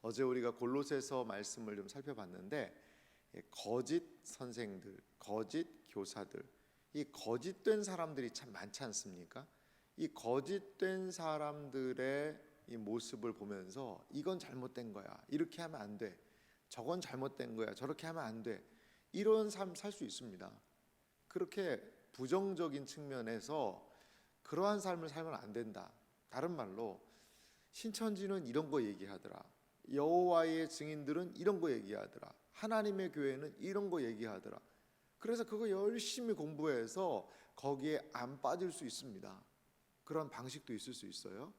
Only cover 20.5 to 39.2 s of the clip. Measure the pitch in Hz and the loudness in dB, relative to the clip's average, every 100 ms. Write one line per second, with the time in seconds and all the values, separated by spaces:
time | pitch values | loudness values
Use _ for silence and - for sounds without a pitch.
20.5 | 107 _ _ _ _ _ _ _ 180 180 | -14 _ _ _ _ _ _ _ -2 0
21.5 | - 185 113 - - - - 127 180 196 | 2 2 2 0 -18 -20 -4 4 6 6
22.5 | 175 165 139 135 - 143 135 113 113 - | 2 2 0 -4 -8 -4 -2 0 -2 0
23.5 | 151 117 92 - - - - _ _ - | 2 2 0 -12 -20 -20 -20 _ _ -4
24.5 | 151 196 208 190 175 160 147 160 131 104 | 2 4 4 2 0 -2 -4 -4 -4 -4
25.5 | 107 113 98 92 - _ _ _ 123 160 | -4 -4 -6 -10 -16 _ _ _ -2 0
26.5 | 170 107 95 113 87 - - - - - | 0 -4 -2 -4 -4 -12 -20 -20 -20 -20
27.5 | - _ - 226 202 220 202 196 196 135 | -20 _ -6 -4 0 0 0 0 0 2
28.5 | 127 156 143 107 98 95 95 - - - | 2 4 4 2 0 -8 -10 -10 -12 -14
29.5 | _ _ _ - 135 147 170 180 170 165 | _ _ _ -2 4 6 8 8 8 8
30.5 | 160 160 - 151 151 143 151 175 - 175 | 4 0 -2 -4 -4 0 0 0 2 4
31.5 | 196 160 117 98 101 101 - - - _ | 6 4 2 0 -4 -6 -10 -14 -16 _
32.5 | - 220 220 208 190 185 147 139 135 147 | -6 2 4 4 2 0 2 0 0 -4
33.5 | - 175 196 202 170 117 110 113 95 - | -6 -2 0 2 2 0 0 -4 -4 -8
34.5 | - - - _ _ _ _ 214 233 233 | -12 -14 -20 _ _ _ _ 0 0 0
35.5 | 214 226 190 208 233 - - 233 196 151 | 0 2 4 4 2 -2 -2 2 2 0
36.5 | 151 156 131 113 185 185 113 - - - | 2 4 4 2 2 2 2 0 -16 -20
37.5 | - 139 139 151 151 - 120 123 135 131 | -2 0 2 2 2 0 -4 -4 0 2
38.5 | 175 185 160 135 - 135 98 | 2 0 -2 -6 -6 -8 -10